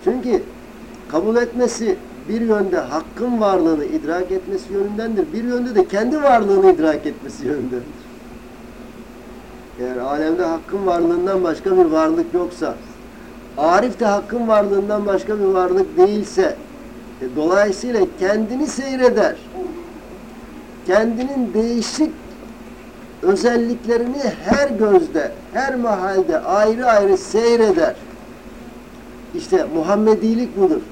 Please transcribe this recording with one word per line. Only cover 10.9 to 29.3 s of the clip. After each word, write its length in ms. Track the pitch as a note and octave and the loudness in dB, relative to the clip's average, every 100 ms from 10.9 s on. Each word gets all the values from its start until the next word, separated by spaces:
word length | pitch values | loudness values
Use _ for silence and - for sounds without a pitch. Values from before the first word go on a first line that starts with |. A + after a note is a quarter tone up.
| E3+ E3 F3 F3+ F#3+ | 2 2 2 2 0
başka 320 | F3 D3 G4 C4 | 0 -2 2 4
bir 80 | |
varlık 500 | E3+ D#3+ D#3+ E3 - | 6 4 2 2 0
yoksa, 400 | F3+ F3 - - - - - - - - - - - | -2 -2 -4 -6 -6 -14 -20 -20 -20 -20 -18 -14 0
arif 420 | D#3+ F#3 B3 G3 | 4 4 2 0
de 40 | A3 | 0
hakkın 420 | G3+ G3+ A#3+ A3+ | 0 -2 -4 2
varlığından 580 | G#3+ G3+ G3 G3+ G#3+ G3+ | 4 4 0 0 -2 0
başka 320 | F#3+ - G#3+ | -2 0 0
bir 60 | |
varlık 540 | F#3+ F#3+ B3+ F#4 F#4 D#4 | 2 4 2 2 2 4
değilse, 580 | F#4+ G#4 F#4+ F4+ F4 - - - - - - - | 4 4 -2 0 0 -2 -14 -18 -18 -18 -18 -10
e, 160 | B2+ B2+ | -6 -2
dolayısıyla 640 | D#3+ F#3+ G#3 F#3+ B3 A3+ F#3 - | 2 4 2 0 -2 0 0 0
kendini 480 | F#4 G#3+ G#3+ B3+ D4 | 0 0 -2 -2 -4
seyreder. 680 | - C4+ C4 B3 G#3+ - - - F#4 F4+ - - - - - - - - - - - - | -4 -6 2 4 4 0 -2 -12 -10 -10 -10 -16 -18 -18 -18 -18 -18 -18 -18 -18 -10 2
Kendinin 680 | G3 A3+ A3+ C4 C#4 A3+ | 2 2 -2 -4 -2 -2
değişik 560 | G3 A#3 A#3+ A3 - D#4 - - - - - - - - - - - | -2 0 -2 -4 -2 -2 -2 -16 -18 -18 -18 -20 -20 -20 -20 -20 -2
özelliklerini 1000 | F3 G3 A#3 A#3 A#3 A#3 G#3+ A#3 A#3+ C#4+ B3 - | 0 2 2 2 0 -2 -2 0 0 -2 -4 -4
her 240 | G3 C4+ C#4+ | 0 2 2
gözde, 640 | G#3+ G#3+ F#3+ D#3+ D#4+ C#4 - - | 2 4 4 4 -2 -4 -8 -6
her 220 | A3 C4+ | -4 -2
mahalde 640 | B3+ A#3 G3 F#3 F#3+ E3+ D#3 | -2 0 0 0 0 0 0
ayrı 460 | D#3 G3 G#3+ A3+ B3+ | 0 4 4 4 4
ayrı 300 | G#3+ G3 F#3 | 6 6 2
seyreder. 760 | - A3 A#3 A#3 A3 F#3 D#3+ - - - - - - - - - - - - - - | 2 2 4 6 4 4 2 0 -14 -18 -18 -20 -18 -18 -18 -18 -20 -20 -20 -18 -10